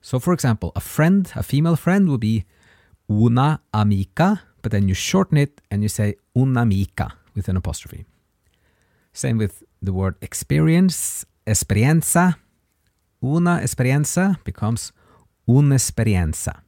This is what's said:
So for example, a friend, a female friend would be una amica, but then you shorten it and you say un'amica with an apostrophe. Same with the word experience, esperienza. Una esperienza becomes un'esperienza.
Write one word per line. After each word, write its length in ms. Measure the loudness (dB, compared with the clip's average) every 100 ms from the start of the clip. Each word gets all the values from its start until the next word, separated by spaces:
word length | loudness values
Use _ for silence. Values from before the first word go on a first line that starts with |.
So 160 | -4 -4
for 160 | 0
example, 380 | 0 0 -2 -4 -8
a 60 |
friend, 500 | -6 0 2 2 0 -6
a 80 |
female 320 | -2 0 2 0
friend 340 | 2 2 2
would 120 | 0
be 240 | 0 -2 -4 _ _ _ _ _ -4
una 540 | 2 4 4 2 -2 _
amica, 680 | 0 2 0 -2 0 0 0 _ _
but 80 | -4
then 160 | 0 0
you 80 | -2
shorten 420 | 0 0 2 2
it 240 | 0 _ _
and 140 | -2
you 60 | -2
say 260 | -2 -4 -4 _ 0
un'amica 760 | 0 2 2 0 -2 -4 -8 -8 _ -10
with 120 | -4
an 80 | -4
apostrophe. 480 | -4 -10 -14 -18 -20 _ _ _ _ _ _ _ _ _ _
Same 240 | -6 -2 0
with 260 | -2 -6 _ _
the 140 | -4
word 220 | -2 -2 -4
experience, 1000 | -12 -12 -2 2 4 4 2 0 -8 -10 -16 _ -4
esperienza. 920 | -2 0 2 4 2 2 2 2 0 _ _ _ _ _ _ _ _
Una 360 | -2 0 0 0
esperienza 800 | -2 -2 0 0 0 0 0 -2
becomes 480 | -6 -6 -4 -4 -8 _ _ _ _ _ 2
un'esperienza. 1120 | 4 4 2 0 -2 0 2 0 -4 -8 -12